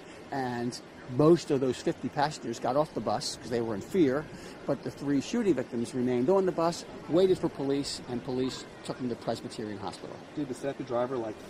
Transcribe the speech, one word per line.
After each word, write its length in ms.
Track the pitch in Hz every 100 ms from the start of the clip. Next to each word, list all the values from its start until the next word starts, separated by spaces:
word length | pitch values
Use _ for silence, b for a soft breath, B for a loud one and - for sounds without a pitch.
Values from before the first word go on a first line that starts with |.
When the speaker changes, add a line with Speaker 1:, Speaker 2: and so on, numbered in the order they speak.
| B B -
Speaker 1:
And 480 | 139 127 120 120 - - - - 127
most 340 | 151 170 -
of 100 | 139
those 180 | 131 120
fifty 320 | - 156 123
passengers 500 | - 147 151 131 117
got 160 | 117 131
off 160 | 156
the 80 | -
bus 360 | 113 110 - -
'cause 80 | 117
they 140 | 120
were 120 | 113
in 60 | 101
fear, 460 | - 196 147 135 156 B B B -
but 160 | 143
the 80 | 135
three 320 | - 143 143
shooting 320 | - 233 208
victims 400 | 131 120 120 117
remained 340 | 127 123 123 131
on 160 | 196
the 80 | 185
bus, 320 | 151 165 170 - - -
waited 300 | 156 190 175
for 100 | 170
police, 540 | - 139 139 139 - -
and 120 | -
police 440 | - 127 131 - - -
took 140 | - 139
them 100 | 127
to 60 |
Presbyterian 640 | 113 - 113 123 - 107 101
Hospital. 360 | 90 - - 64 - -
Speaker 2:
Did 120 | 139
the 60 |
second 300 | 123 139 139 135
driver, 300 | 120 123 131
like, 180 | 113 101 -